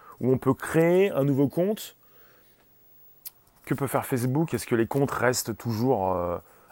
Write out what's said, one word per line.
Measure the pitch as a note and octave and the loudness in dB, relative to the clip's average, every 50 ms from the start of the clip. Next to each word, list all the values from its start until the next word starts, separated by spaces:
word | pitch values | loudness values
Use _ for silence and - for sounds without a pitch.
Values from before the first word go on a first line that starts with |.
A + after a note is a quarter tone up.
| - - - - | -20 -20 -10 -4
ou | A#2+ B2 | 0 0
on | C3 B2 | 2 2
peut | - C#3 B2+ | 2 0 0
créer | - - - - D#3+ E3 E3+ F3 F#3 G3 G3+ | 0 -2 -2 2 2 4 4 4 4 4 2
un | - C#3+ C#3 | 2 0 0
nouveau | C#3+ C#3 B2+ C#3+ B2 | 2 2 2 2 0
compte. | - E3 F3+ G3+ A3 - - - - _ _ _ _ _ _ _ _ _ _ _ _ _ _ _ _ _ _ _ _ - - - - _ - - - _ _ _ _ _ _ | 0 0 -2 -2 -2 -4 -8 -14 -18 _ _ _ _ _ _ _ _ _ _ _ _ _ _ _ _ _ _ _ _ -20 -20 -20 -20 _ -18 -18 -18 _ _ _ _ _ _
Que | - C#3 | -4 -2
peut | B2+ C#3 B2 | -2 -2 -2
faire | - C3 G#2+ | -2 -2 -2
Facebook ? | - C#3 A#2+ A#2+ B2+ C3 D3+ E3 - B2 | -2 -2 -2 0 0 0 0 0 0 -2
Est-ce | A#2 - | -4 -2
que | - B2 | 0 0
les | A2+ A#2 - | 0 0 0
comptes | - C#3 C#3+ - | 0 0 0 0
restent | - F2 A2 B2+ B2 - - - A2 | 0 0 2 2 2 0 -2 -6 -8
toujours, | - - A#2+ A2 G#2 A#2+ C3+ B2+ G2+ F#2+ F#2 F#2 | -6 -6 -4 -2 0 0 0 0 0 0 0 0
euh, | F2+ F2 F2 F2 F2 - - - _ _ - | -2 -2 -4 -4 -6 -8 -14 -20 _ _ -14